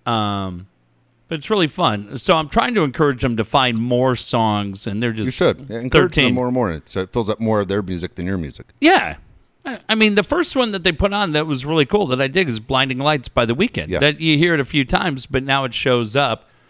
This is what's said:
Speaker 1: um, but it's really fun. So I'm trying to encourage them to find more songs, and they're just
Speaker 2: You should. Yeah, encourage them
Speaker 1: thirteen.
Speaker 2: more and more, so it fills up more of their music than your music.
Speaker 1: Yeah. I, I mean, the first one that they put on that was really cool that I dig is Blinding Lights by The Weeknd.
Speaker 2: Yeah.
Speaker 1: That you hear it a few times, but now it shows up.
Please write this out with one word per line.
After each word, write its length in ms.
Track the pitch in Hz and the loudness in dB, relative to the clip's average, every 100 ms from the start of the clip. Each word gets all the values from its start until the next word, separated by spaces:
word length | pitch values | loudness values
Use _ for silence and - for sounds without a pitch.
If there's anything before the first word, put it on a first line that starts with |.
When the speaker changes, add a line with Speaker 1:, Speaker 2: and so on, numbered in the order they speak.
| - | -4
Speaker 1:
um, 600 | 113 104 101 95 87 92 _ _ _ _ _ _ | -2 -2 -4 -6 -10 -14 _ _ _ _ _ _
but 80 | 160 | -10
it's 100 | - | -2
really 180 | 208 156 | 0 0
fun. 520 | - 160 104 104 135 | 0 0 0 -6 -4
So 180 | - 165 | 2 2
I'm 140 | 151 | 2
trying 240 | 226 247 | 0 0
to 80 | 220 | 0
encourage 400 | 151 120 147 127 | 0 2 0 2
them 160 | 131 113 | -2 -2
to 60 | |
find 340 | 107 143 127 113 | 0 2 2 0
more 380 | 123 123 131 120 | 0 2 2 0
songs, 680 | - 120 110 104 101 98 - | 0 0 2 0 -2 -6 -6
and 160 | 101 | -4
they're 100 | 120 | -4
just 100 | 110 | -2
Speaker 2:
You 60 | 107 | -4
should. 300 | - 170 92 139 | 2 2 2 -6
Yeah, 80 | 113 | -8
encourage 360 | 123 160 180 | 0 2 2
them 100 | 160 | 2
Speaker 1:
thirteen. 100 | 127 | 2
Speaker 2:
more 100 | 127 123 | 2 0
and 60 | |
more, 300 | 127 107 78 | 0 -2 -4
so 160 | - 98 | -6 -6
it 100 | 92 | -4
fills 200 | 123 104 | -2 -2
up 100 | 107 | -2
more 200 | 110 107 | 0 0
of 80 | 95 | 2
their 120 | 101 | -2
music 360 | 92 90 87 - | -2 -6 -6 -6
than 100 | 90 | -4
your 100 | 95 | -4
music. 300 | 73 - - _ | -6 -12 -20 _
Speaker 1:
Yeah. 340 | 302 370 - - - - _ _ | 4 4 0 -8 -16 -20 _ _
I, 140 | - 233 - | -12 -12 -4
I 60 | |
mean, 200 | 220 214 | 2 4
the 80 | 202 | 2
first 320 | 185 330 320 269 | 0 -2 0 0
one 160 | 233 | -2
that 120 | 196 | 0
they 80 | 175 | -2
put 220 | 160 196 | 0 0
on 180 | 202 196 | 0 0
that 140 | 151 156 | 0 0
was 180 | 135 | -4
really 220 | 143 160 135 | 0 2 2
cool 200 | 202 156 | 2 0
that 120 | 127 | 0
I 60 | 135 | 0
dig 220 | 160 165 | 0 0
is 100 | 110 | -4
Blinding 380 | 117 131 135 127 | -2 0 0 0
Lights 320 | 143 151 - | 0 0 0
by 160 | - 117 | 0 0
The 80 | 123 | 0
Weeknd. 320 | 233 - 78 | -2 -2 -4
Speaker 2:
Yeah. 120 | 90 | 2
Speaker 1:
That 200 | 143 147 | 2 2
you 160 | 160 147 | 2 4
hear 160 | 175 | 4
it 80 | 160 | 2
a 40 | 135 | 0
few 180 | 151 | -2
times, 400 | 131 185 190 131 | 0 0 0 -4
but 180 | - 135 | -4 -4
now 220 | 135 139 | 0 -2
it 80 | 131 | -2
shows 440 | - 135 123 113 127 | -2 0 2 2 0
up. 340 | 135 110 _ _ _ | 0 -2 _ _ _